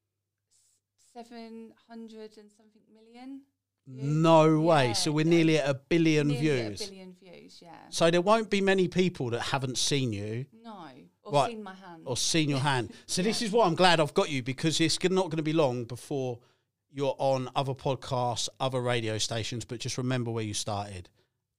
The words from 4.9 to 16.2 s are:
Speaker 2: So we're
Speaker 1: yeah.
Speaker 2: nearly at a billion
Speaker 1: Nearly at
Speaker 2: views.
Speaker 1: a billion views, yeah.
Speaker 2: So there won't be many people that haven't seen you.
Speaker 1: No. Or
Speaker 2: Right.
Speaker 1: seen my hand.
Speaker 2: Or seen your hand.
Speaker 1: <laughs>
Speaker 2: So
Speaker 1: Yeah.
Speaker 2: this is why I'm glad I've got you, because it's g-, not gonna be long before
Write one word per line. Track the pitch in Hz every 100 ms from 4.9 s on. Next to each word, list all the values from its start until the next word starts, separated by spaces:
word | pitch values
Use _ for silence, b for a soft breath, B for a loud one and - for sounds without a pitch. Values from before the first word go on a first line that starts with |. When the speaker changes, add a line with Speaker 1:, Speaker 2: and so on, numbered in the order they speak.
Speaker 2:
So | - 156
we're | 151 160
Speaker 1:
yeah. |
Speaker 2:
nearly | 170 160 156
at | 139
a | 135
billion | - 170 160 151 147
Speaker 1:
Nearly | 143 156
at | 131 107
Speaker 2:
views. | 95
Speaker 1:
a | -
billion | 190 185
views, | 180 185 143 170 -
yeah. | 170 104 101
Speaker 2:
So | - 170
there | 175
won't | 190 226 214
be | 196
many | 196 190 180
people | 180 185 180 123
that | 117
haven't | - 139 131 123
seen | - 143 127
you. | 101 107 113 131 -
Speaker 1:
No. | 226 202 151 131 175 _
Or | -
Speaker 2:
Right. | - 240
Speaker 1:
seen | 220
my | 196 185
hand. | 185 165 165
Speaker 2:
Or | 120
seen | - 165 147
your | 135
hand. | 143 131 - -
Speaker 1:
<laughs> | -
Speaker 2:
So | 180
Speaker 1:
Yeah. | 202
Speaker 2:
this | -
is | 226
why | 233 190
I'm | 160
glad | 180 165
I've | 147
got | 196 180
you, | 135
because | 123 127 160 156
it's | 160 -
g-, | 180
not | 185 180
gonna | 160
be | 156
long | 160 139 123 117
before | 123 - 143